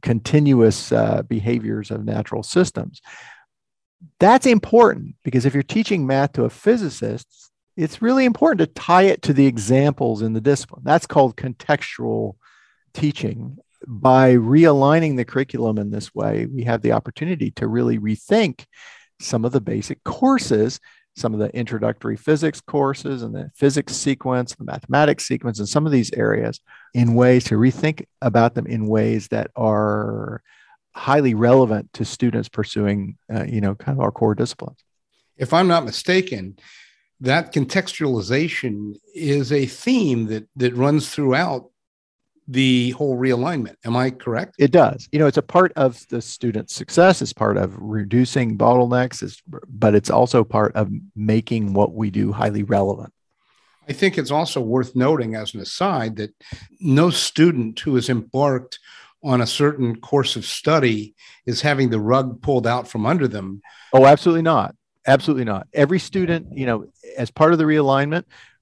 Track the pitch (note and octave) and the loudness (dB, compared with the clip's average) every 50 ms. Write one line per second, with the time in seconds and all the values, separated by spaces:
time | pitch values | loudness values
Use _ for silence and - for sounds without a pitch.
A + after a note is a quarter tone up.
0 | - - A#2 G#2+ - - D3+ D3+ D3 C#3+ C3+ A#2+ A2+ G#2+ - - - - A#2 A2 | -4 -2 -2 -2 0 2 2 4 4 4 6 6 6 4 4 0 -4 -2 0 0
1 | G#2+ A2 A2 A2 A#2 - A2+ A2 G2 A#2+ B2 A#2 A2 A2 G#2+ G#2+ G2+ - G#2+ G#2+ | 0 0 -2 -2 -4 -4 -6 -4 -2 -2 -4 -4 -4 -6 -8 -8 -8 -10 -10 -8
2 | G#2 A2 G#2+ G#2+ G#2 - - G#2+ - - - F3+ F3+ - - - - - C#3 - | -6 -6 -6 -6 -6 -6 -8 -10 -10 -2 0 0 0 0 -2 -8 -10 -10 -14 -20
3 | _ - - - - - - _ _ _ _ _ _ _ _ _ _ _ _ _ | _ -20 -20 -20 -20 -20 -20 _ _ _ _ _ _ _ _ _ _ _ _ _
4 | F3 - _ - F3 G#3 B3 C4 - B3+ A3+ G3 - - A3 A#3 A#3 G3+ - - | -20 -20 _ 2 4 6 6 6 6 4 4 2 2 4 6 6 6 6 4 0
5 | - - - _ _ B2+ A#2+ B2 A#2+ C#3 C3+ C#3+ C3+ - - A3 G#3+ - G3+ E3+ | -8 -14 -16 _ _ -2 0 0 0 2 0 0 -2 -2 -2 -2 -2 0 -2 -2
6 | C3+ C3 C3+ C3+ C#3+ - - C#3 A#2+ A#2 - - - G#3 B3 A#3 G3 D3 - - | 0 0 0 0 0 0 -2 -2 -4 -4 -4 -2 0 0 2 2 -2 -6 -6 -6
7 | A2+ A2 A#2 A#2 - _ _ _ _ _ _ _ _ _ _ F3+ D#3 D#3+ - - | -6 -6 -6 -8 -12 _ _ _ _ _ _ _ _ _ _ -6 -6 -6 -4 -2
8 | A3 A#3+ C4 C4+ C4 B3 A3 - D4 E4 A3+ F3+ D3+ - - - - - F3 F#3 | 0 2 2 4 2 2 2 2 2 2 2 2 0 -2 -4 -6 0 4 6 6
9 | G3 G3 - - - - C#3 C#3 C#3 C3+ A#2 A2+ F#2+ A2+ C3 C3+ C#3+ D3 C#3 - | 6 4 2 0 0 0 4 4 4 4 2 0 0 2 4 4 4 2 0 0
10 | C3 A#2 A2 G#2 A2+ A2 A2 A2 A2 C#3+ C#3 - - - - C3 B2+ C#3 D#3 E3+ | -2 -2 -2 -2 -2 -4 -4 0 2 2 0 0 -2 -10 -18 -8 0 2 2 2
11 | - - - D3+ C3+ A#2+ - - - B2+ A2+ - - - D3 - - - - - | 2 2 2 2 2 2 0 -6 -10 -10 -10 -8 -2 -2 -2 -2 -2 -8 -12 -8
12 | A#2+ A2+ A2+ A2 A2 G#2 - _ _ _ _ _ _ _ _ _ _ _ - - | -6 -4 -4 -4 -4 -6 -10 _ _ _ _ _ _ _ _ _ _ _ -6 -2
13 | D#3 D3 - - C3 G#2 G#2 A#2 A#2 B2+ C#3+ A3+ _ _ _ _ - C3 A#2 G2 | -2 -2 -2 -2 -6 -6 -6 -8 -12 -14 -16 -18 _ _ _ _ -16 -14 -6 0
14 | - C3 B2+ C3 C3 B2+ B2 A#2+ A2 A#2 C#3 D#3 E3 D#3 C#3+ C3+ C3+ C#3+ D#3 E3 | 4 6 6 8 8 8 6 6 4 4 6 6 6 6 6 4 4 4 4 2
15 | D#3+ D3+ C3+ B2 A#2 - - C3 C3+ - - A#2+ A#2 A2+ G#2+ G#2+ G#2 G#2 G#2+ G#2 | 2 0 -2 -4 -6 -4 -4 -4 -4 -4 -4 -4 -2 -2 -2 -2 -4 -6 -6 -8
16 | - - - G#2+ G#2+ G#2+ G#2+ A2 A2+ A#2+ C3+ B2 A#2 A#2 A#2 A2 A2+ A#2+ A2+ A2 | -10 -10 -8 -6 -4 -2 -2 -4 -4 -6 -8 -6 -4 -4 -4 -2 0 0 0 0
17 | - A#2+ - - D#3 F3+ F3+ D3 - A#2 - - A2+ G#2+ A2+ A#2+ B2 A#2 A#2 G#2+ | -2 -6 -10 -8 -6 -6 -4 -4 -6 -8 -6 -6 -6 -4 -2 -2 -2 -2 -2 -2
18 | G#2 G#2+ G#2+ - - - G3+ A3+ G#3 D3 B2 - - _ _ - - - - - | -4 -4 -6 -6 -2 0 0 0 2 0 -4 -8 -16 _ _ -20 -20 -20 -20 -20
19 | _ _ _ _ - - C3 A2 A2+ B2 C#3 B2+ G2 - A2 G#2+ G#2 - - - | _ _ _ _ -8 -6 -4 -2 -2 0 -2 -2 -2 -2 -6 -6 -6 -8 -12 -10
20 | _ - - - B3+ C4+ C4+ B3 - - A2+ G#2 A2 B2+ - - _ _ _ _ | _ -10 -4 0 2 2 2 0 0 0 0 0 0 -2 -4 -8 _ _ _ _
21 | _ _ _ - - A2+ G#2+ G#2 G#2+ G2+ - B2 A#2 - A#2 G#2+ A2 A2+ A2+ - | _ _ _ -8 -6 -4 -4 -4 -4 -6 -6 -8 -8 -6 -6 -4 -4 -4 -4 -6
22 | - A2+ A2 - - D3+ D#3 C#3+ D#3+ D3+ - - - - - C#3+ C#3 C3+ C#3 - | -8 -8 -8 -4 0 0 0 0 0 -4 -4 -8 -10 -4 -2 0 0 0 -2 -6
23 | - C#3+ C3+ B2 A#2 A2 A2 F#2+ - C#3 - - C#3 C#3+ C3+ D3 - - - - | -8 -10 -8 -8 -10 -10 -10 -12 -14 -14 -2 0 2 2 2 0 -4 -4 -8 -4
24 | - C#3+ C3+ - - B2+ B2+ B2 B2 - - - - - - - - - B2+ C#3+ | -2 -2 -2 -2 -2 -2 -2 -2 -2 -4 -10 -14 -12 -10 -10 -10 -4 0 2 2
25 | D3+ D3 C#3+ - - - B2 - - A#2+ G#2 G#2+ G#2 - - D3 D#3 D#3 C#3 B2 | 2 2 0 -2 -4 -6 -6 -6 -6 -8 -6 -6 -6 -2 -2 -2 0 2 2 0
26 | G#2+ - - A#2 A2 A2 G#2+ A2 A2+ A#2 B2 - _ _ - - - _ - B2 | 0 0 -2 -2 -2 0 0 -2 -2 -6 -8 -10 _ _ -20 -20 -20 _ -2 0
27 | A#2+ A#2 A#2 B2 B2 B2+ B2+ B2 A#2+ - A2 G#2+ A#2+ C3 - - D#3 D#3 D3+ - | 2 2 4 6 6 6 6 4 2 0 0 2 2 2 2 0 -2 -2 -2 -4
28 | - - _ _ - A#2 G#2 A#2 A#2 A#2 - A#2+ - - A#2+ A2 G#2+ G#2+ A2 G#2+ | -10 -18 _ _ -4 0 2 2 2 2 0 -4 -6 -6 -6 -4 -2 0 0 0
29 | A2 A2+ A2+ G#2+ - - A2+ A2 - - - B2+ A#2 A2 G#2+ G#2+ G#2+ G#2+ G#2+ G#2+ | 0 0 -2 -4 -4 -6 -6 -6 -6 -8 -6 -2 -2 0 0 0 0 0 -2 -2
30 | G#2+ A2 A2 G#2+ G#2 G#2+ A2+ - - _ _ _ _ _ _ _ _ _ _ - | -4 -6 -6 -8 -8 -10 -12 -14 -16 _ _ _ _ _ _ _ _ _ _ -6
31 | - C3 C#3 D3+ C#3 B2+ A2 G#2+ A#2 B2 C3 C3 B2+ G#2+ A2 G2+ - - - - | 0 2 2 4 4 2 2 2 4 6 6 6 6 4 0 -4 -6 -8 -10 -8
32 | A2 - - - C3 A#2+ A2 A2+ A2 - - A2 G#2 - - A2 G#2 G2+ G2+ G2+ | -8 -8 -4 -2 -2 -2 -2 -2 -6 -6 -6 -6 -6 -4 -4 -2 -2 -2 -2 -2
33 | G2 G2+ - - _ - A2+ G#2 - - A#2 G#2+ G2+ G2 G2 - - - C3+ C3 | -6 -8 -12 -16 _ -8 -6 -6 -6 -4 -4 -2 -2 -2 -4 -4 -6 -6 -2 -2
34 | G#2+ G#2 - - A2+ G#2+ G#2 - A#2+ - - - - - - _ _ _ _ _ | -2 -2 -2 0 -2 0 0 -2 -4 -6 -8 -12 -16 -18 -18 _ _ _ _ _
35 | _ _ _ _ _ _ _ - C3+ - D#3+ F3 F#3+ F3+ E3+ E3 C3 A2 - - | _ _ _ _ _ _ _ -10 -4 0 2 2 4 4 2 0 0 -4 -8 -6
36 | - F3+ F3+ F#3+ F#3 - B2+ G2 F#2 G2 F#2 _ _ - - - - _ _ _ | -4 0 0 0 -2 -2 -8 -10 -10 -12 -16 _ _ -20 -20 -20 -20 _ _ _
37 | _ _ _ _ C3 B2+ C#3+ E3+ E3 - - D3+ C3 C3 - F#3+ F#3 - - - | _ _ _ _ -2 0 0 0 -2 -2 -4 -4 -4 -2 -2 -4 -4 -4 -6 -4
38 | D#3 C#3 B2 G#2+ F#2 G2+ B2+ C#3+ E3+ D#3 - - C3 A#2+ G2+ G#2 G#2 G#2 G#2 - | -4 -2 -2 -4 -4 -2 -2 -2 -2 -4 -6 -6 -6 -6 -6 -8 -10 -12 -14 -16
39 | _ _ - D#3+ D#3+ C#3+ C#3+ C#3+ C3 A#2 D3 C#3 C3+ - - - - A#3+ C4 A#3+ | _ _ -14 -8 -4 -2 -2 -2 -2 -2 -2 -2 -2 -4 -6 -6 -2 -2 0 0
40 | G3 C#3+ B2 A#2 A2 G#2 A2 G#2+ - _ _ C#3 B2 B2 B2 B2 C3+ C#3+ D3+ D3 | 0 0 0 -2 -2 -4 -6 -10 -10 _ _ -4 -2 -2 0 0 0 2 2 0
41 | D3 - - D3+ C#3+ C3 B2+ D#3 F3+ E3+ C#3 B2 - _ _ _ _ _ _ _ | -2 -4 -6 -4 -2 0 0 0 0 -2 -4 -8 -10 _ _ _ _ _ _ _
42 | _ _ _ _ _ _ _ _ _ C#3 B2+ C3 C3+ B2+ B2+ B2 A#2+ B2 B2 - | _ _ _ _ _ _ _ _ _ -4 0 2 2 4 4 2 2 -2 -4 -4
43 | D3 C#3 B2+ B2 C3 C3 B2 A#2+ C3 E3+ E3+ C3+ A2 G#2+ - _ - A#2 A#2 B2+ | -4 -4 -2 0 0 0 0 0 -2 -4 -4 -6 -6 -8 -12 _ -6 -4 -2 0
44 | B2+ C3 B2+ - - A#2+ A2 A#2+ G3 - _ - C#3+ B2+ F3 E3+ C3 - - - | 0 -2 -4 -6 -8 -6 -6 -6 -8 -8 _ 0 2 6 6 6 6 6 2 -4
45 | - - D3 D3 D#3 C#3 - D3 - - - F3+ F#3 E3+ - D#3 C3+ B2+ A#2 - | -10 -4 0 2 2 2 2 0 -2 2 4 4 4 4 2 0 0 0 0 -4
46 | - _ B2 A#2 - - - - B2 A#2 G2+ G#2+ - - - - - - - E3 | -10 _ -8 -8 -8 -10 -10 -6 -6 -4 -4 -4 -8 -10 -12 -14 -12 -2 2 6
47 | F3+ F#3+ F3+ - - - - - G#2+ G#2+ G2+ F#2+ F#2+ F#2 G2 - - G#2+ A2 G#2+ | 6 6 4 2 -2 -8 -4 -2 0 0 2 0 -2 -2 -4 -10 -10 -6 -6 -6
48 | G2 F#2+ A#2 B2 B2+ - - C#3 A#2+ A2+ G#2+ G2+ A2 A#2 B2 B2+ B2 A#2+ B2 B2 | -4 0 2 2 2 2 0 -2 -2 -2 0 2 4 4 4 4 4 2 2 0
49 | B2+ B2 - - - - - - _ - C#3 - - - B2 G#2+ A2 G#2+ G#2 G#2 | 0 -2 -6 -10 -12 -14 -14 -18 _ -18 -18 -18 -18 -18 -4 0 2 4 4 4
50 | - - - A#2 B2 A#2+ - A#2+ G#2 - - G#2+ G#2 A2+ - G#2+ G#2 F#2+ G2+ - | 2 2 2 2 2 2 2 2 2 2 0 0 0 0 0 -2 -4 -4 -6 -10
51 | - - _ G#2 G#2+ G#2+ A2 A#2 A2+ - A#2+ A2+ G#2 G2 F#2+ G2+ G#2 E2+ E2+ A2 | -12 -14 _ -6 -2 0 0 0 -2 -2 -4 -4 -4 -2 0 0 0 0 -2 -4
52 | A2 G2+ F#2 G#2+ G2+ G2+ G2+ - - G#2+ G2+ G#2 G2+ G#2+ G#2+ G2+ G2 G2 - - | -6 -4 -2 -2 -2 -2 -2 -2 -2 -2 -2 -4 -2 -2 0 0 0 -2 -4 -6
53 | D2 - _ _ _ _ _ _ _ _ _ _ _ _ _ _ _ D3 C3+ - | -12 -18 _ _ _ _ _ _ _ _ _ _ _ _ _ _ _ -14 -4 -2
54 | G3 F#3 - E3 C3+ A#2+ C#3+ D#3 E3 - - C#3 A#2 A2 B2 C3 B2 B2+ - B2+ | 0 0 0 -2 -4 -2 -2 -2 -2 -2 -4 -4 -2 -2 -2 -2 -2 -2 -2 0
55 | B2+ D3 D#3+ C3+ A#2 A2 A2 A2 G#2 - - G2+ G2 - - - F3+ G3+ E3+ C3 | 2 2 2 0 -2 -6 -8 -8 -10 -10 -12 -12 -12 -12 -6 -4 -4 -2 -2 -2
56 | A2 A2 G#2+ G#2+ G#2+ - - _ - - - - - - _ _ F#3 C#3+ C3+ D3 | -4 -6 -6 -8 -10 -12 -12 _ -20 -20 -18 -18 -20 -20 _ _ -2 2 4 4
57 | E3+ F3+ - - - - - D#3 D#3+ F3 D#3 B2+ A2 A2+ A2+ - - D3+ C3 B2 | 4 4 2 -2 -4 -4 2 4 4 4 4 0 -4 -6 -8 -8 -4 -2 -2 0
58 | B2 - B2 A#2 A#2 - - C3 C#3+ C#3+ C3 B2 B2+ - - - _ - - - | 0 0 -2 -4 -4 -4 -2 0 0 0 0 -2 -6 -12 -18 -20 _ -20 -20 -20
59 | - _ _ _ - C#3 B2+ A#2+ A#2 - - - D3 D3+ D3 C3+ B2 A#2 A2 - | -20 _ _ _ -2 0 0 0 0 -2 0 0 0 0 0 0 -4 -4 -4 -8
60 | - - D3 C#3 B2+ - - A2+ - - - - - D3 D#3+ D#3 C3 A#2 A2 G#2+ | -6 -2 0 0 0 0 -2 -4 -6 -10 -10 -4 0 0 2 2 2 2 0 -2
61 | A2 G#2+ _ _ - - - _ _ B2 A2+ - D3 D3 C#3+ C3+ C3 A#2 A2+ G#2+ | -6 -12 _ _ -20 -20 -20 _ _ -8 -6 -2 -2 -2 0 0 0 0 0 -2
62 | G#2+ A2+ B2+ C3+ C3 B2+ A2+ - - C#3+ C3+ B2 A2+ A2+ A#2+ B2+ B2 - - A2 | 0 2 2 2 0 -2 -8 -6 -4 -2 0 0 0 0 -2 -4 -6 -8 -8 -4
63 | G#2 C3 F3+ E3 C3+ A#2+ G#2 G2+ F#2+ F#2+ G2 G2+ - - - - - _ C3+ C3 | -2 0 0 0 0 -2 -4 -6 -10 -12 -12 -16 -18 -20 -20 -20 -4 _ 6 8
64 | C3+ C#3 D3 - - F3 E3 E3 E3 E3 D#3 A2+ G2 - - _ _ _ _ _ | 8 8 8 6 4 2 0 2 2 2 2 0 0 -2 -8 _ _ _ _ _
65 | _ C3 C3+ C3 - D#3+ C#3+ B2+ A#2+ A2 G2 F#2+ - - - D3 C#3+ C#3+ F#3+ F3 | _ 2 2 2 2 0 -2 -2 -2 -4 -6 -6 -8 -6 0 0 2 2 2 -2
66 | - - - F#3+ F3+ E3 E3+ D#3+ - - - C3+ C3 A#2+ A#2 G#2 - - _ _ | -4 -4 -4 -4 -2 -2 -4 -4 -6 -10 -10 -6 -4 -2 -2 -4 -6 -12 _ _
67 | - - - C3+ A#2 - - - D#3 D#3+ E3+ D#3 D#3 D#3 D3+ D3+ C#3+ C3+ C3+ C3+ | -20 -14 -8 -8 -8 -8 0 2 4 4 4 2 2 2 2 2 2 2 2 0
68 | C#3+ D3 D#3+ F3 - _ _ - - _ _ _ | 0 -2 -4 -6 -8 _ _ -20 -20 _ _ _